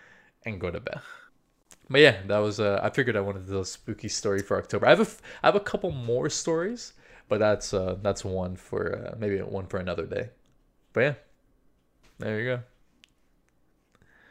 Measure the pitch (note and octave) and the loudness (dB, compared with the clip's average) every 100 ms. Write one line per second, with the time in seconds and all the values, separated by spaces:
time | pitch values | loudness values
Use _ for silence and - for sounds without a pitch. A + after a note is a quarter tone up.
0 | - - _ _ A2+ G2 F2 E2+ - - | -20 -20 _ _ -10 -6 -6 -6 -8 -10
1 | - - - _ _ _ _ - - C3+ | -14 -20 -20 _ _ _ _ -20 0 8
2 | D3 G2 G2 G#2 G#2+ G2+ G#2 G2 G#2+ - | 8 8 0 0 0 2 2 2 0 0
3 | B2 G#2+ G2 G2 F#2 G2 F2+ - - G#2 | 0 0 -2 -6 -6 -4 -4 -10 -10 -10
4 | G#2+ - G#2+ G2 G2 F#2+ - G#2 A#2+ F3 | -6 -4 -2 -2 0 -2 -2 2 6 8
5 | A3 - - - - G3+ G3+ G3+ F3+ C#3 | 6 -2 -18 0 4 4 0 -4 -4 -6
6 | A#2+ B2 D3 - - E3 F#3 A#3+ - - | -2 0 0 -4 -2 -2 -2 -6 -14 -20
7 | - - - G#2 G#2+ G2+ - G2 F#2 F#2 | -20 -18 -4 2 2 2 0 -2 -2 -2
8 | G#2 F#2+ G#2 F#2 F2+ F2+ - G2+ F2+ - | -2 -2 -4 -4 -4 -8 -8 -4 -4 -4
9 | - A2 G#2 G2 G2+ G2+ F#2+ F#2+ F2+ E2+ | -8 -6 -2 -2 -4 -8 -6 -6 -4 -4
10 | E2 G2+ A2+ - _ _ _ _ _ - | -4 -6 -8 -12 _ _ _ _ _ 0
11 | C#3 C3+ - _ _ _ _ _ _ _ | 0 0 -12 _ _ _ _ _ _ _
12 | _ - A2 G#2+ B2 B2 A#2 _ _ _ | _ -12 -6 -4 -2 -4 -8 _ _ _
13 | - _ _ _ _ _ _ _ _ _ | -20 _ _ _ _ _ _ _ _ _
14 | _ _ - | _ _ -20